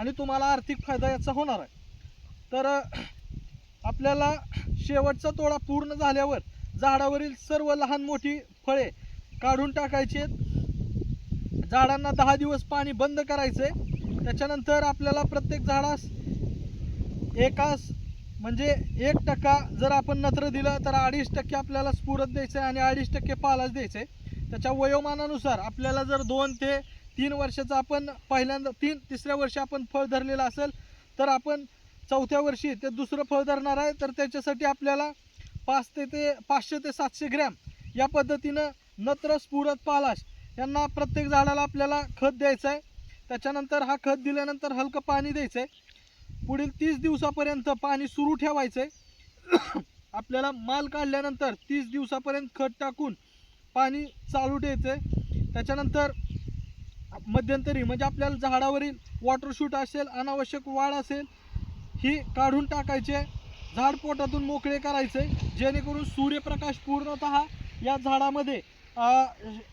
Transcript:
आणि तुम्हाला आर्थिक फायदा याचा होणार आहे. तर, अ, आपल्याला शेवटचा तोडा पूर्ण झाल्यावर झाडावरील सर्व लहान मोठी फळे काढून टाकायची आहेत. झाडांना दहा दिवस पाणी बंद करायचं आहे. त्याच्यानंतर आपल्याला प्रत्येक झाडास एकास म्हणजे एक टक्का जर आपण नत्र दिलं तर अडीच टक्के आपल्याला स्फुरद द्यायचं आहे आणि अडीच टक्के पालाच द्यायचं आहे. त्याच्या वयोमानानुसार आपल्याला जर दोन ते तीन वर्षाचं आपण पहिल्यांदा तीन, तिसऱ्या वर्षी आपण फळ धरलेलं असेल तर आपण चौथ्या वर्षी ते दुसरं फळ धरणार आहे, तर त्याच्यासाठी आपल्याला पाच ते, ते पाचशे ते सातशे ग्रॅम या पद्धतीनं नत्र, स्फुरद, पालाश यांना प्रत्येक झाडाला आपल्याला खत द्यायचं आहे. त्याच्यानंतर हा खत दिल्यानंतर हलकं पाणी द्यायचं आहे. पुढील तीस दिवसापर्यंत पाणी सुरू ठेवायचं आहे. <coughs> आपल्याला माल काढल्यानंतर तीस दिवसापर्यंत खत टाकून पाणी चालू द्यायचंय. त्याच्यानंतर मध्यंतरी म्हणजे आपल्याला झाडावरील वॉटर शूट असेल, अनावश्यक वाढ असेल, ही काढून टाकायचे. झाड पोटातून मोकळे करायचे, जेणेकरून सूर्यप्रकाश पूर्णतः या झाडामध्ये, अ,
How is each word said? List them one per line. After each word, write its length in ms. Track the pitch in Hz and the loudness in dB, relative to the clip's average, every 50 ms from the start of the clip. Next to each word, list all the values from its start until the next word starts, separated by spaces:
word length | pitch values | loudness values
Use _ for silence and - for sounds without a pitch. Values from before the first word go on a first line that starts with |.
आणि 100 | 220 262 262 285 | -4 -4 -4 -4
तुम्हाला 260 | 277 269 269 269 269 | -2 0 2 2 4
आर्थिक 320 | 277 277 262 - - 285 - - | 4 4 2 2 -4 -6 -4 -2
फायदा 240 | 277 269 240 254 269 | -2 0 2 2 2
याचा 220 | 262 247 - 285 | 2 0 0 0
होणार 280 | 262 277 302 285 233 185 | 0 0 0 0 0 -2
आहे. 80 | 139 - - - - - - - - - - - - - - - - - | -4 -8 -14 -20 -20 -20 -20 -18 -20 -20 -20 -20 -20 -20 -20 -18 -10 -4
तर, 140 | 247 262 262 | -2 0 2
अ, 140 | 269 285 277 262 - - - - - - - - - - - - - - - - - - - - | 2 2 2 0 -4 -8 -10 -10 -10 -14 -16 -14 -12 -12 -12 -12 -14 -18 -18 -20 -20 -14 -6 -4
आपल्याला 500 | 220 226 - 269 277 285 285 285 294 302 294 - - - - - - - | -4 -2 2 2 4 4 4 4 2 2 0 -4 -6 -6 -4 -2 -2 -2
शेवटचा 540 | - - - 285 277 277 285 277 - - 311 | -2 0 2 4 4 4 4 2 2 -2 -2
तोडा 260 | 302 - 302 294 294 | 0 2 2 2 2
पूर्ण 380 | 285 - - 285 294 294 294 294 | 0 0 0 0 0 0 -2 -2
झाल्यावर 440 | 285 302 277 269 277 269 285 277 - - - - - - - - - | 2 2 4 4 4 2 2 0 -2 -4 -8 -12 -12 -10 -8 -2 2
झाडावरील 540 | 262 269 269 269 277 277 285 285 294 294 262 | 4 4 6 6 4 2 2 0 -2 -4 -8
सर्व 400 | - - - 302 302 302 294 285 | -10 -4 0 0 2 2 2 2
लहान 280 | 294 285 254 285 285 | 2 2 2 2 0
मोठी 360 | 277 285 294 269 - 285 294 302 247 - - - - | 0 -2 -2 -2 0 -2 -2 -4 -8 -14 -16 -6 0
फळे 240 | 269 269 277 247 - - - - - - - - - - - | 2 2 2 2 0 -4 -10 -14 -14 -14 -14 -14 -14 -8 -2
काढून 300 | 254 262 262 262 277 285 | 2 2 4 4 2 0
टाकायची 460 | 269 294 285 269 285 277 269 - - 285 | 0 -2 -2 0 2 0 0 0 -2 -4
आहेत. 100 | 294 311 - - - - - - - - - - - - - - - - - - - - - - - - - - - | -4 -4 -2 -4 -2 -2 0 -2 -2 -2 -2 -2 -2 -2 -2 -2 -2 -2 -4 -6 -4 -6 -4 -4 -4 -4 -2 -2 -2
झाडांना 460 | - - 254 262 262 277 277 285 285 | 2 6 6 6 6 4 2 0 0
दहा 260 | 277 277 262 269 277 | 4 6 8 8 8
दिवस 280 | 277 294 294 285 269 - | 6 4 0 0 -2 -2
पाणी 280 | - 294 285 277 285 | -2 -2 -2 0 0
बंद 280 | 262 208 269 294 285 294 | 0 2 2 2 2 0
करायचं 440 | 285 277 285 285 269 262 - - 269 | -2 0 0 0 2 0 2 0 0
आहे. 320 | 294 330 - - - - - - - - - - | 0 0 -2 -2 -2 -4 -2 -2 -2 -2 -2 0
त्याच्यानंतर 580 | 233 240 - 269 285 294 285 233 294 294 294 | 0 0 0 0 -2 -2 -2 2 4 4 4
आपल्याला 400 | 294 285 277 - 285 285 277 285 | 4 2 0 2 2 2 2 2
प्रत्येक 380 | 285 - - 285 - - 294 285 | 2 0 0 0 -2 -2 -2 0
झाडास 440 | - 285 277 277 285 294 294 269 - - - - - - - - - - - - - - - - - - - - - - - - - - - | 0 2 2 2 2 2 0 -2 -4 -8 -8 -6 -6 -4 -4 -4 -4 -4 -4 -6 -6 -8 -8 -6 -6 -6 -4 -4 -4 -4 -4 -4 -4 -2 2
एकास 440 | - 247 269 - 277 277 294 285 - - - - - - - - - - - - - | 4 4 4 4 2 2 2 2 -2 -4 -8 -8 -8 -8 -10 -10 -10 -12 -12 -10 -8
म्हणजे 340 | 202 233 240 240 277 294 285 262 - - - - 247 285 | -6 -4 -2 0 2 2 2 2 0 -2 -2 0 2 2
एक 80 | 302 - - | 2 2 2
टक्का 320 | 294 277 - - 277 285 285 - - - - | 2 0 4 6 6 6 6 4 -2 -2 0
जर 120 | 254 269 | 2 4
आपण 260 | 285 277 262 269 285 277 | 4 4 2 2 0 2
नत्र 300 | 277 277 262 285 277 285 | 2 2 2 2 0 0
दिलं 280 | 240 277 277 285 285 277 277 | 0 2 2 2 2 2 0
तर 100 | 277 269 | 2 2
अडीच 340 | 269 262 262 277 294 262 - - | 4 4 4 2 0 -2 -2 -2
टक्के 200 | 285 269 - 294 | -4 -2 -2 -2
आपल्याला 360 | 269 269 - 277 269 269 277 | -4 -2 -2 -2 0 0 0
स्फुरद 360 | 269 - - 269 269 269 269 254 | 0 -2 -2 -2 0 0 0 0
द्यायचं 300 | 247 277 269 - - 277 | 0 -4 -4 -2 -2 -2
आहे 100 | 269 262 | -2 0
आणि 120 | 254 269 | 2 4
अडीच 320 | 262 262 262 277 254 - | 4 4 4 2 0 -2
टक्के 220 | - 277 - 269 269 | -2 -2 -2 -2 -2
पालाच 380 | - - 277 269 254 254 254 | 2 4 4 4 4 2 -2
द्यायचं 260 | 226 269 233 196 - 208 | -2 -4 -6 -6 -6 -8
आहे. 280 | 254 - - - - - - - - - | -10 -10 -12 -16 -14 -12 -8 -8 -6 -6
त्याच्या 220 | - - - 254 269 | -4 -2 0 0 2
वयोमानानुसार 840 | 269 269 269 285 285 294 294 294 294 294 294 302 240 - 277 240 190 | 4 4 4 4 4 2 0 -2 -2 -2 -2 -2 0 0 0 0 0
आपल्याला 440 | 196 220 - - 254 262 262 277 | -2 -6 -6 -4 -2 0 0 0
जर 200 | 269 269 277 269 | 0 0 0 0
दोन 320 | - 220 254 269 277 269 254 | 0 0 0 0 0 0 -2
ते 260 | 233 277 277 277 277 277 - - - - - - - | -2 -2 0 0 -2 -4 -8 -18 -20 -18 -10 -4 -2
तीन 140 | 262 285 | -2 0
वर्षाचं 420 | 285 285 277 262 - 294 269 240 277 | 0 -2 -2 -2 -2 -4 -4 0 0
आपण 360 | 262 262 - 294 285 285 285 269 - - - | 0 2 2 0 -2 -2 -4 -12 -10 -2 2
पहिल्यांदा 420 | 269 262 254 262 277 277 269 277 | 2 4 4 2 0 -2 -4 -6
तीन, 280 | - - 294 294 311 277 | -4 0 0 0 0 -2
तिसऱ्या 380 | - - 269 247 - 285 285 | -8 -10 -10 -8 -2 -2 0
वर्षी 240 | 285 277 254 - 277 | 0 0 0 0 -2
आपण 240 | 269 - 285 277 247 - | -4 -4 -4 -6 -6 -2
फळ 120 | - 277 277 | 0 0 0
धरलेलं 380 | 226 269 262 262 269 277 269 | 2 0 0 0 0 0 0
असेल 280 | 262 247 - 285 285 294 - - - - - - - - - - | 0 0 0 -2 -4 -4 -4 -8 -18 -20 -20 -20 -20 -8 0 2
तर 100 | 269 269 | 4 4
आपण 360 | 269 254 - 294 294 285 277 - _ _ - - - - - - | 4 2 2 -2 -2 -2 -4 -12 _ _ -20 -20 -20 -14 -4 0
चौथ्या 300 | 269 269 262 - 294 285 | 2 2 2 4 2 2
वर्षी 340 | 294 294 262 - - 294 254 | 2 2 0 0 -2 -4 -4
ते 140 | 202 - 269 | -2 -6 -6
दुसरं 340 | 233 240 269 - 294 277 285 - | -4 -4 -4 -2 -2 -2 0 2
फळ 120 | 285 277 | 2 2
धरणार 340 | 277 277 285 277 269 285 277 | 2 2 2 0 2 0 2
आहे, 160 | 277 294 294 294 - | 2 2 0 0 -2
तर 100 | 294 269 | -4 -4
त्याच्यासाठी 540 | 254 - 277 254 - 285 240 294 285 240 294 | 0 -2 -2 -2 -2 -4 -2 -2 -2 2 2
आपल्याला 480 | 277 277 - 277 285 277 285 294 302 294 _ _ - _ - - - - - - | 0 0 2 2 2 2 2 0 -2 -4 _ _ -20 _ -20 -18 -14 -14 -8 -2
पाच 200 | - 269 277 240 - - | 0 0 0 0 -2 -8
ते, 80 | 294 277 | -8 -6
ते 280 | 254 294 294 294 294 285 220 220 - | -4 -4 -2 0 0 -2 -2 0 0
पाचशे 300 | 277 277 - - 311 294 | 0 0 0 -2 -6 -6
ते 140 | 285 294 | -6 -6
सातशे 340 | - - 285 254 - - 302 | -4 -2 -4 -4 -4 -4 -6
ग्रॅम 280 | 277 247 294 294 240 170 - - - - - - - - | -2 0 0 0 0 -2 -8 -16 -18 -18 -16 -14 -6 0
या 100 | 233 269 | 0 2
पद्धतीनं 640 | 277 - 294 277 262 294 262 - 294 285 302 302 294 269 _ _ _ - - | 4 4 2 2 2 0 -2 -2 -2 -2 0 -2 -2 -4 _ _ _ -10 -4
नत्र, 400 | 202 269 285 285 - 302 302 294 | 0 0 0 0 2 0 0 0
स्फुरद, 380 | - - 285 285 285 294 285 - - | 0 -2 -2 0 2 0 0 0 0
पालाश 380 | 302 285 277 285 262 208 - - - - - - - - 240 | 2 2 4 4 2 0 -2 -6 -14 -18 -18 -18 -14 -8 -6
यांना 280 | 262 277 277 294 294 | -4 0 2 2 0
प्रत्येक 400 | 285 - 294 285 277 - 294 294 | 0 0 -2 -2 0 0 0 2
झाडाला 340 | 285 285 277 277 285 285 294 | 4 6 6 6 6 4 2
आपल्याला 420 | 285 277 - 277 277 285 294 294 | 0 0 0 0 0 2 2 0
खत 300 | 285 - - - 262 277 | -2 -4 -4 0 0 2
द्यायचं 360 | 254 233 285 277 269 - - 277 | 2 4 2 2 2 2 0 -2
आहे. 120 | 285 302 - - - - - - - - - - | -2 -4 -8 -14 -20 -18 -18 -18 -18 -16 -10 -8
त्याच्यानंतर 540 | 247 233 - 277 285 285 277 269 302 294 | -6 -4 -4 -2 -4 -4 -2 0 0 0
हा 140 | 269 254 277 277 - | 2 0 -2 0 2
खत 140 | 277 277 269 | 0 0 2
दिल्यानंतर 540 | 254 285 285 285 285 285 285 277 - 285 | 0 -2 0 0 -2 -2 -4 -4 -4 -4
हलकं 280 | 262 247 269 269 254 285 | -2 -2 -2 -2 -2 -4
पाणी 300 | - - 277 277 277 294 | 0 2 2 2 2 0
द्यायचं 300 | 277 302 277 - - 240 | -2 -2 -4 -4 -4 -4
आहे. 60 | 254 - _ - _ - - - - - _ - - - - - - | -6 -6 _ -20 _ -20 -20 -20 -20 -20 _ -20 -18 -16 -12 -8 -4
पुढील 340 | - 269 277 294 285 - - | -2 -2 -2 -2 -2 -2 0
तीस 180 | 311 320 311 254 | 0 0 0 2
दिवसापर्यंत 680 | 285 320 302 254 302 294 294 311 294 294 294 269 233 294 | 0 0 0 2 0 0 0 0 -2 -2 -2 -2 0 -2
पाणी 400 | 277 226 - 285 277 269 285 262 | -2 0 0 0 0 0 -2 -4
सुरू 260 | - - 285 294 311 | -2 0 2 2 2
ठेवायचं 460 | 262 294 294 294 285 262 247 - 254 | 2 2 0 2 2 0 0 0 -4
आहे. 80 | 269 302 _ - _ - - - - - - - - 349 349 - - - - - - _ | -4 -4 _ -20 _ -20 -20 -20 -20 -20 -20 -12 -2 2 2 2 2 2 -6 -8 -8 _
<coughs> 220 | _ - - - | _ -20 -18 -12
आपल्याला 380 | - 214 226 - 254 254 277 277 | -10 -10 -6 -2 -2 0 0 0
माल 360 | 269 233 220 240 262 285 294 | -4 -4 -4 -2 -2 -2 -2
काढल्यानंतर 680 | 277 294 294 294 277 269 277 277 285 269 - 285 254 208 | -4 -4 -4 -2 0 0 0 -2 -2 -2 -2 -2 -2 -2
तीस 360 | - _ - 277 285 262 226 | -4 _ -2 -2 -2 -2 -2
दिवसापर्यंत 560 | 247 285 269 226 277 262 254 285 277 285 277 247 - | -4 -4 -4 -2 -4 -4 -2 -2 -2 -4 -4 -6 -4
खत 160 | - 269 262 233 - | -2 -2 -2 -2 -2
टाकून 340 | 285 269 247 - 302 262 185 - _ _ _ - _ _ _ _ _ - - | -6 -4 -4 -4 -4 -4 -6 -8 _ _ _ -20 _ _ _ _ _ -2 2
पाणी 280 | 254 269 262 269 294 294 | 2 4 4 2 -2 -6
चालू 540 | 285 - - - - - 269 262 262 277 285 | -8 -12 -16 -10 -4 -2 0 0 0 0 0
द्यायचंय. 380 | 294 285 269 - - 262 269 - - - - - - - - - - - | 0 0 0 0 0 0 -2 -2 -2 -2 0 -2 -2 -2 0 0 0 0
त्याच्यानंतर 580 | - 233 226 277 269 285 285 - - 294 294 277 - - - - - - - - - - - - - - - - - - - - - - - | -2 -4 -2 -2 -2 0 0 0 2 2 2 2 0 -4 -6 -6 -6 -6 -8 -8 -8 -8 -10 -10 -12 -16 -16 -16 -16 -16 -16 -14 -14 -12 -4
मध्यंतरी 560 | 220 214 254 240 240 277 269 262 285 285 277 | 2 2 2 4 4 0 0 0 0 0 0
म्हणजे 220 | 240 233 247 240 277 | 0 0 0 0 0
आपल्याला 320 | 277 - - 277 277 277 | -2 0 0 0 0 0
झाडावरील 560 | 233 269 262 254 254 269 269 277 277 285 285 269 - - - - - | 0 0 2 2 4 2 2 2 0 -2 -4 -6 -10 -14 -12 -8 -2
वॉटर 260 | 226 254 262 262 277 277 254 | 2 2 2 2 0 -6 -4
शूट 200 | - 294 285 294 | -2 -2 -2 0
असेल, 340 | 269 269 - - 285 285 277 | -2 -2 -2 -2 -4 -4 -4
अनावश्यक 520 | - 247 262 277 277 277 262 - - 277 262 | -4 -6 -4 -2 -2 -2 -2 -4 -4 -8 -8
वाढ 260 | 277 269 269 277 285 | -4 0 0 2 2
असेल, 300 | 285 285 269 - 277 285 285 - - - - - - - - - - - - - - - | 0 -2 -4 -4 -4 -6 -6 -10 -14 -20 -14 -8 -6 -6 -6 -6 -10 -12 -14 -10 -6 0
ही 180 | - 262 294 302 | 0 2 2 0
काढून 480 | 269 - - 254 269 269 262 285 285 | -2 -4 0 2 4 4 4 2 0
टाकायचे. 560 | - 302 294 277 285 277 269 214 - 285 277 294 - - - - - - - - - - | 0 -2 -2 -2 0 -2 -2 0 0 -2 -2 -2 -4 -6 -12 -12 -12 -16 -14 -14 -8 -2
झाड 180 | 226 254 277 277 | 2 2 2 2
पोटातून 480 | 269 - 294 294 277 277 262 277 285 277 | 2 -4 -4 -2 -2 -2 0 0 -2 -2
मोकळे 340 | 277 294 277 - 285 285 277 | -2 -2 -2 -2 -2 -2 -2
करायचे, 500 | 277 285 277 277 269 233 - 262 285 294 - - - - - - | -2 0 0 0 0 0 0 -2 0 0 0 -2 -2 -4 -2 0
जेणेकरून 460 | 247 269 277 285 269 285 294 294 294 | 0 2 2 0 -2 -2 -4 -4 -4
सूर्यप्रकाश 720 | - - 277 269 285 294 294 - 302 302 - 294 294 269 | -4 0 0 2 2 0 0 -2 -4 -4 -2 -2 -4 -4
पूर्णतः 640 | - - 277 277 285 285 294 294 262 302 294 285 285 302 311 - - - - - - | -4 -2 -2 -2 0 0 -4 -4 -2 0 2 2 2 2 0 -4 -12 -12 -12 -8 -4
या 140 | - 254 269 | 0 0 0
झाडामध्ये, 640 | 269 254 269 269 269 277 277 277 294 285 277 269 196 - - - - - - - | 0 2 2 4 4 4 2 2 0 0 -2 -2 -4 -6 -10 -20 -20 -20 -10 -2
अ, 280 | 240 233 240 254 262 262 254 - - 214 220 214 220 226 - | 2 4 6 8 6 6 4 0 -10 -12 -12 -12 -12 -14 -18